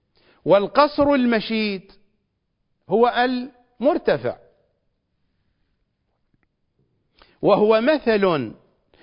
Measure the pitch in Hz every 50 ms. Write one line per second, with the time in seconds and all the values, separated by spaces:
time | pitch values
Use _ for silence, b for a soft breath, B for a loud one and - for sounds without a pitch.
0 | _ _ b b b b b b b 147 180 202 202 - - 277 294 294 - -
1 | 285 285 285 269 247 240 233 214 196 - 226 220 214 208 196 185 - - _ _
2 | _ _ _ _ _ _ _ _ _ _ _ _ _ _ _ _ _ - 175 220
3 | 240 240 220 233 247 254 254 247 247 285 - _ _ _ _ - 214 285 359 -
4 | - - 175 131 110 120 98 - _ _ _ _ _ _ _ _ _ _ _ _
5 | _ _ _ _ _ _ _ _ _ _ _ _ _ _ _ _ _ _ _ _
6 | _ _ _ _ _ _ _ _ _ _ _ _ _ _ _ _ _ _ _ _
7 | _ _ b b b b b b - 165 202 190 208 214 220 220 226 277 311 285
8 | - 240 220 208 196 185 165 143 123 104 - - _ _ _ _ _ _ b b